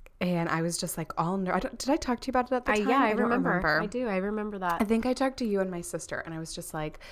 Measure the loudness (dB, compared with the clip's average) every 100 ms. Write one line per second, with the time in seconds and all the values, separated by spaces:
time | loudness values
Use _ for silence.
0 | -16 -4 0 2 2 0 0 -2 -4 -4
1 | -4 -2 0 0 0 0 -2 -4 0 0
2 | 2 -2 0 0 2 0 2 2 4 4
3 | 4 4 2 2 2 2 4 2 0 -2
4 | -2 0 0 -2 -4 -4 -2 2 2 2
5 | 2 2 0 0 0 0 0 -4 -6 -8
6 | -6 -6 -6 -8 -8 -10 -8 -6 -6 -8
7 | -16